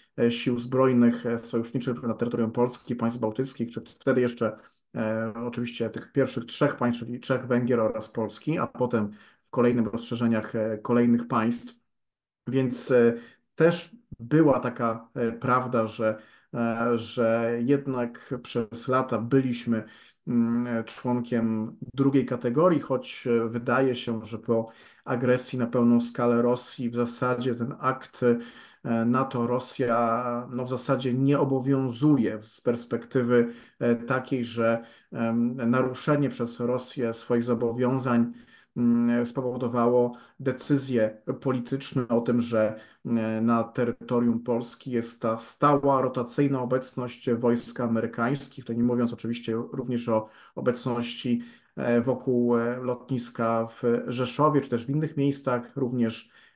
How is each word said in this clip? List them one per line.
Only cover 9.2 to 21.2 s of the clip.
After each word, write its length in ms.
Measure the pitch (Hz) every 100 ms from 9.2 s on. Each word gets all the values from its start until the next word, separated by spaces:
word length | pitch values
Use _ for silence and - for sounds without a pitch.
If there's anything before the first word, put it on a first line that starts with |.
| - _
w 60 | _
kolejnym 380 | 131 120 120 107
rozszerzeniach, 680 | 113 - 117 117 110 - 113
e, 220 | 110 107
kolejnych 500 | - 120 120 117 -
państw. 480 | 117 113 120 - - _ _ _ _ _ _ -
Więc, 440 | 131 127 - -
e, 220 | 123 117 117 - _ _ -
też 400 | 165 175 - - _ -
była 400 | 117 151 147 123
taka, 500 | 123 120 117 110 - 131
e, 160 | 117
prawda, 560 | 117 123 127 123 120 110
że, 340 | 117 110 107 - _ _
e, 440 | 120 117 113 120 117
że 600 | - 123 113 117 117 120
jednak 680 | 123 143 139 127 120 - - 123
przez 440 | - 120 113 117 -
lata 300 | 131 123 110
byliśmy, 640 | 117 135 127 120 120 110 - - - _ -
mm, 560 | 120 117 120 123 117
członkiem 920 | 110 - 123 123